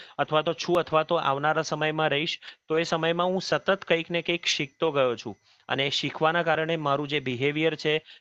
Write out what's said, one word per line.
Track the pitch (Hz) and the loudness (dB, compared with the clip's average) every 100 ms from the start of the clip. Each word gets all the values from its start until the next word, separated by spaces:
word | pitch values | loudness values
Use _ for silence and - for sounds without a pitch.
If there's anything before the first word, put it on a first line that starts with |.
| - - | -12 -6
અથવા | 143 156 | 0 2
તો | 156 | 0
છું | 160 - 175 | -2 0 0
અથવા | 160 156 | 2 0
તો | 156 170 | 2 0
આવનારા | 139 139 147 156 | 0 0 2 0
સમયમાં | 156 151 156 156 156 | 0 -2 -2 0 0
રહીશ, | 143 160 - - - _ | 0 -2 -6 -10 -20 _
તો | 160 | 0
એ | |
સમયમાં | 170 165 165 170 180 | 0 0 0 2 0
હું | 185 | 0
સતત | - 151 - 190 | 0 0 2 -2
કંઈક | - 165 165 | 2 0 0
ને | 170 | -4
કંઈક | 160 170 - | -2 -2 0
શીખતો | - - - 165 | -2 -4 -2 0
ગયો | 143 127 113 | 2 2 0
છું. | 117 101 _ _ - | -6 -12 _ _ -6
અને | 135 139 | -2 0
શીખવાના | 139 147 - 156 170 | -2 -4 0 0 2
કારણે | 165 156 160 165 | 2 0 0 -2
મારું | 147 139 147 | 0 -2 0
જે | 147 | -4
બિહેવિયર | 131 123 139 147 160 156 | -4 -2 0 2 0 0
છે, | 156 156 - - | 0 -2 -4 -16